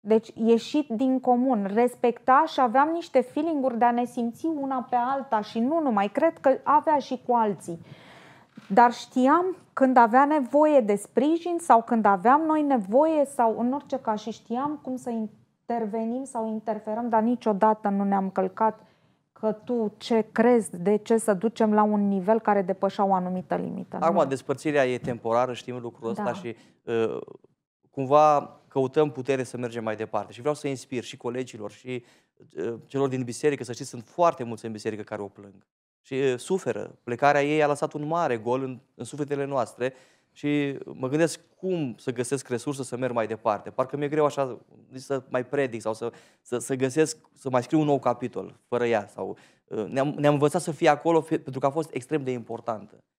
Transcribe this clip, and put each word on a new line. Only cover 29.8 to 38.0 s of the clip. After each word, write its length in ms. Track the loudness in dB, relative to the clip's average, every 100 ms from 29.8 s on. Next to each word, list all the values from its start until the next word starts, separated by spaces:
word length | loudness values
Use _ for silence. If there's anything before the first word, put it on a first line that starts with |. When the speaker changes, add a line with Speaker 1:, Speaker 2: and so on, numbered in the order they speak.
Speaker 2:
mai 120 | -6 -6
departe. 360 | -4 -6 -6
Și 80 | -6
vreau 140 | -4
să 140 | -4 -4
inspir 340 | -6 -6 -8
și 140 | -8 -10
colegilor 540 | -8 -6 -8 -10 -14
și, 340 | -14 -10 -10 -12 _ _ _ -20 -8
uh, 180 | -6 -6 -8
celor 220 | -2 0
din 140 | -2
biserică, 420 | -6 -2 0 0
să 80 | -6
știți, 160 | -10 -12
sunt 160 | -14
foarte 380 | -16 2 2 2
mulți 200 | -8 -8
în 80 | -10
biserică 300 | -8 -8 -8
care 200 | -10 -10
o 60 | -10
plâng. 380 | -12 -20 -20 _ _ _ _
Și, 140 | _
uh, 240 | -2 0 0
suferă. 600 | -2 -4 -2 -6 -6 -12
Plecarea 400 | -10 2 4 4
ei 200 | 2 2
a 40 | 2
lăsat 260 | 0 -4
un 140 | -6